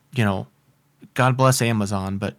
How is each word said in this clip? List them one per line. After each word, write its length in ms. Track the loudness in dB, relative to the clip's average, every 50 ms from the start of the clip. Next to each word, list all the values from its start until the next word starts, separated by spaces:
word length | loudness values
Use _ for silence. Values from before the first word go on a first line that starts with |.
| _ _ -4
you 100 | -2 0
know, 240 | 0 -2 -4 -6 -12 _ _ _ _ _ _ _ _ _ _ -20 -8 -2
God 220 | 0 2 2 2
bless 260 | 4 4 4 4 2
Amazon, 560 | 2 0 0 0 -2 -2 -2 -4 -4 -4 -6 -4
but 160 | -6 -6 -8